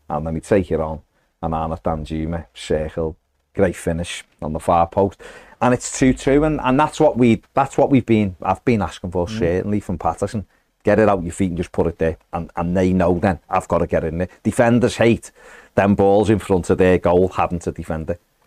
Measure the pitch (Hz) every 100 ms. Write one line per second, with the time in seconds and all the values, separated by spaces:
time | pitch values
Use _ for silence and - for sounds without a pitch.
0 | - 76 78 80 - 104 90 80 78 78
1 | - _ _ _ 82 80 80 82 - 80
2 | 76 80 80 82 - - - 78 78 -
3 | 80 - _ _ _ - 95 82 - 82
4 | 87 - - _ 78 78 - 85 82 -
5 | 101 - - - - - 123 123 - -
6 | 131 127 - 143 156 151 127 131 151 -
7 | 151 113 123 110 _ - 131 - 123 135
8 | - 110 101 87 92 95 - 113 87 -
9 | 92 90 87 110 85 90 101 104 - 87
10 | 85 82 101 110 90 _ _ _ 104 107
11 | 107 101 85 - 95 85 87 - 82 -
12 | 82 78 _ 85 82 - 85 92 92 92
13 | 87 90 101 82 - 92 - 85 82 82
14 | 80 82 90 _ 113 113 117 120 117 -
15 | 117 110 - _ - - - - 101 98
16 | 98 101 104 107 - 95 87 90 92 87
17 | 90 90 92 - 87 85 - 80 80 80
18 | 80 85 _ _